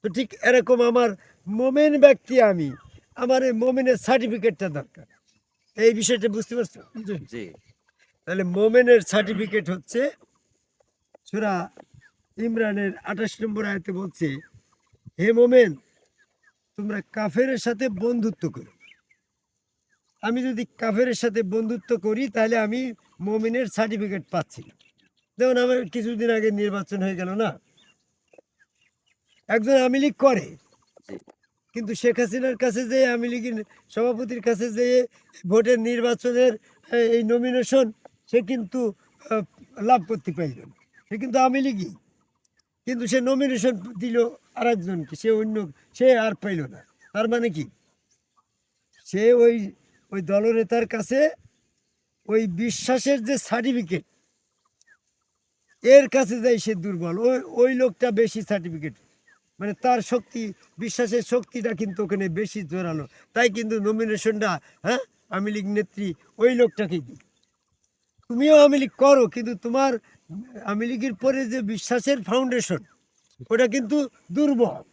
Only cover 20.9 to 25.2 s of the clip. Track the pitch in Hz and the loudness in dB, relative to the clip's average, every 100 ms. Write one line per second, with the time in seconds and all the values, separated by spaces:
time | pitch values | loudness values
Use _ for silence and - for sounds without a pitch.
20.9 | 208 254 233 240 208 196 220 226 233 - | 0 0 0 -2 -2 -2 -2 -2 -6 -4
21.9 | 233 202 220 269 226 220 233 214 240 262 | -2 -2 -4 -4 -2 0 0 -2 -4 -6
22.9 | 220 _ _ 190 220 226 240 226 - 214 | -10 _ _ -4 -2 0 -2 -2 -2 -4
23.9 | 214 208 190 - 175 - - - _ _ | -2 -4 -6 -6 -6 -6 -14 -20 _ _
24.9 | _ _ _ | _ _ _